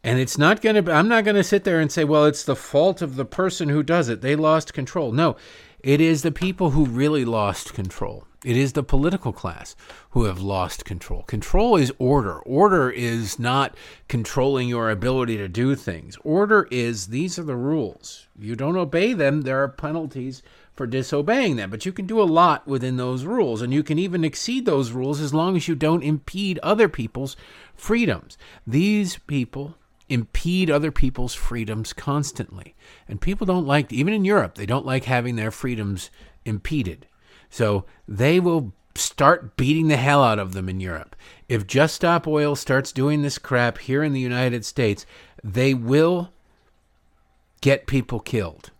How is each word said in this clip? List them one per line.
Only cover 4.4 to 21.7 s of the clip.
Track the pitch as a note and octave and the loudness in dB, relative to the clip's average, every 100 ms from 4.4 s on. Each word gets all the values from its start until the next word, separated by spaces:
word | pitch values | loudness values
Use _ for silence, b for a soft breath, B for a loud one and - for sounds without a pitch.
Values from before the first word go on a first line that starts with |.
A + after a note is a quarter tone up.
| D#3 D#3+ - | 4 2 0
control." | - C3 F3+ C#3 | -8 -6 -4 -2
No, | B2 E3 A2 B B B B | 2 2 0 B B B B
it | C3+ D3 | 2 4
is | E3 D#3 | 4 2
the | E3 | 0
people | C#3+ F#3 F3+ F3 | -2 -4 0 0
who | C#3 C#3 | 2 2
really | A#2 D3 D3+ A#2 | 2 0 0 0
lost | A2 G2+ F#2+ - | 0 -2 -4 -10
control. | - F#2+ - G2 - - _ | -8 -8 -6 -8 -10 -18 _
It | B2+ B2 | -2 0
is | C#3 | 2
the | D3 | -2
political | C3 C3+ D#3 F#3+ C3 | 2 4 4 0 -4
class | - F#2 - - - B B B | -6 -10 -10 -16 -20 B B B
who | B2+ A2 | 0 0
have | F2+ | 0
lost | G2 F#2+ F2+ - - | -4 -4 -4 -8 -12
control. | F2+ - F2+ | -12 -8 -8
Control | - G#2 - F3+ A#3 G3 | -6 -8 2 2 6 4
is | C3 - | 2 2
order. | B2+ C#3+ G2+ D#2 | 2 2 0 -8
Order | - C3+ G3+ F#3 B2+ | -2 4 4 4 2
is | A#2+ A#2+ A#2 G#2+ - | -2 -4 -2 -4 -4
not | A#2+ C3 C3+ - B B - | 0 0 0 -6 B B -6
controlling | B2 A2+ - C3 C3+ B2 | -4 -2 0 2 2 0
your | A#2+ A2+ | -2 -2
ability | G2+ A#2+ C3 A#2+ A2 | 0 0 0 0 -2
to | G2 | -4
do | F#2+ C3 C3+ | 0 0 0
things. | - E2 - - | -4 -10 -14 -10
Order | D3+ E3+ G#3 G#3+ - | 0 2 4 4 2
is, | B2 A#2 A2+ F#2 | -2 -2 -4 -6
these | A#2+ F3+ F3+ | -4 -4 -6
are | |
the | D#3 B2 | -6 -4
rules. | C3+ D#3+ G#2+ - - - _ - | -2 -2 -4 -10 -20 -20 _ -16
You | G#2 A#2 | -10 -6
don't | C#3 F#3 | -2 -2
obey | D#3+ E3 G#3+ | 0 0 0
them, | A3 C#3 D3+ | 2 0 0
there | C3 C3 | -2 -2
are | C3+ | -2
penalties | - D3 E3 D3+ C3+ C3 B2+ b b b | -4 -6 -6 -6 -8 -10 -12 b b b
for | - B2 | -10 -4
disobeying | C3 B2+ D3 D3+ B3 A#3 B2 | -4 -2 -2 0 0 0 -2
them. | |
But | F#2+ | -6